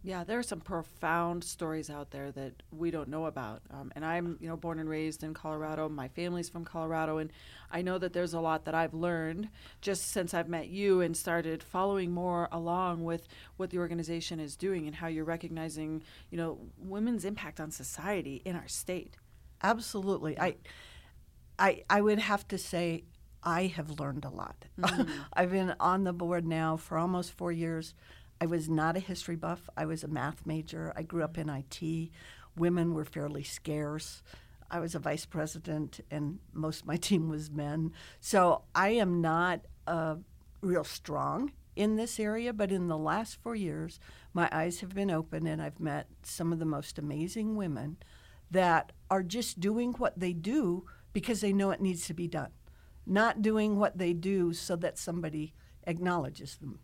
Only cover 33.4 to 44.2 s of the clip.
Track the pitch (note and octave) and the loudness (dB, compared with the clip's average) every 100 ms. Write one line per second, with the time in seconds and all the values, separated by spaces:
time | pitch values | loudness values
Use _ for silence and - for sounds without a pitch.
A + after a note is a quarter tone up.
33.4 | C#3+ - D#3+ D3+ D3 D3+ - - - - | -8 -8 -4 -2 -2 -4 -8 -14 -18 -20
34.4 | - - - E3+ E3 D3 C#3 D#3 - E3 | -20 -20 -8 -4 -2 -2 -2 -2 -4 -4
35.4 | D#3 E3 E3 D3+ D3 - - D3+ D3 F#3 | -4 -4 -4 -2 -4 -8 -8 -4 -4 -6
36.4 | - - D#3 D#3 - E3 - F#3+ D#3+ D3+ | -10 -4 -4 -4 -4 -2 2 4 4 -2
37.4 | D3+ D3 D3 D#3 D#3+ - - - - G3+ | -4 -4 -2 0 -2 -4 -18 -12 2 6
38.4 | F3 - - - G3 A#3 F#3+ F3 E3 E3 | 8 6 2 2 4 6 4 4 4 4
39.4 | F3+ F3 - - - E3 D#3+ D#3 G3 - | 4 2 -4 -10 -2 0 0 -2 -8 -20
40.4 | - - G3 F3 D3 - - D3 C#3 D#3+ | -20 -4 2 2 0 -8 -4 0 0 0
41.4 | C#4+ - - - G#3 A3 A#3 - G#3+ A3 | -2 -6 -10 0 2 2 0 -2 -2 0
42.4 | A#3+ G#3+ G3 F#3+ F3 D#3 D#3 F#3 A3+ - | -2 0 0 2 0 0 2 0 -2 -8
43.4 | A3+ A3+ F3+ D3+ D#3+ - - - | -6 -2 -2 -2 -6 -10 -20 -20